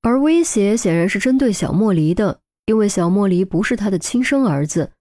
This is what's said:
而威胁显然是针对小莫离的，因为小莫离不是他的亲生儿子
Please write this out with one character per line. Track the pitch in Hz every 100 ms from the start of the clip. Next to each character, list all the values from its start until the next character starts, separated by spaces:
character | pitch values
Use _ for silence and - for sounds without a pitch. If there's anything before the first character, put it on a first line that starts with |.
而 | 226 254
威 | 294 330
胁 | 330 226 202 226
显 | 190 165
然 | 180
是 | 196
针 | 254 262
对 | 262
小 | 190 143
莫 | 160 214
离 | 180 156
的， | 180 202 - _ _ -
因 | 220
为 | 208
小 | 196 170
莫 | 196 196
离 | 180 190
不 | 165
是 | 214 240
他 | 208
的 | 185
亲 | - 240
生 | 254 277 254
儿 | 143 151
子 | 349 - _